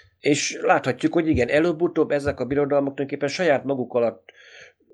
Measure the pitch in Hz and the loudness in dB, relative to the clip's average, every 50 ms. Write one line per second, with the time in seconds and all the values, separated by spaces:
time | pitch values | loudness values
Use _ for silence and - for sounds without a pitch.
0 | - _ _ _ - 139 147 143 - - - - - 175 180 147 - 135 123 - | -20 _ _ _ 0 0 2 2 0 -6 -6 -2 0 2 2 2 2 -2 -4 0
1 | 160 156 - 175 160 160 147 120 120 120 139 151 165 175 165 156 175 165 - 160 | -2 0 0 2 2 2 2 2 2 2 2 2 2 2 0 0 -2 0 2 0
2 | 151 113 147 143 139 143 131 - 123 120 139 143 143 139 143 143 139 139 139 - | 0 0 0 -2 -2 -2 -4 -4 -4 -2 0 0 0 2 2 0 0 0 -2 -4
3 | 139 139 143 135 143 139 - - 185 160 139 120 123 131 139 127 120 123 - 120 | -6 -6 -6 -4 -4 -4 -2 0 2 2 2 2 2 -2 -2 -2 -2 -2 0 0
4 | 117 110 - - _ - - - - - - - - - _ _ _ _ | 0 0 -2 -6 _ -20 -20 -20 -20 -20 -20 -20 -20 -20 _ _ _ _